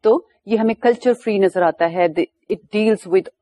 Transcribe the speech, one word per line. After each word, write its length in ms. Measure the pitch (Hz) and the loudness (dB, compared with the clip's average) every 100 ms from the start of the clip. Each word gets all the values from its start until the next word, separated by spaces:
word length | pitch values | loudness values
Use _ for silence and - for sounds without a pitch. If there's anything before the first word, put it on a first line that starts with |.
تو 160 | 214 277 - _ - | 2 0 -2 _ -4
یہ 120 | 220 | -2
ہمیں 160 | 220 226 | 0 0
کلچر 320 | 240 240 254 240 | -2 0 -2 -2
فری 140 | 233 208 | -2 0
نظر 220 | 190 185 | 0 2
آتا 300 | 175 160 170 | -2 0 -4
ہے. 160 | 175 175 156 | 0 -2 0
The, 100 | - _ _ | -6 _ _
it 220 | - _ | -10 _
deals 340 | 214 220 214 185 185 | -2 0 -2 0 -2
with 140 | - _ | -2 _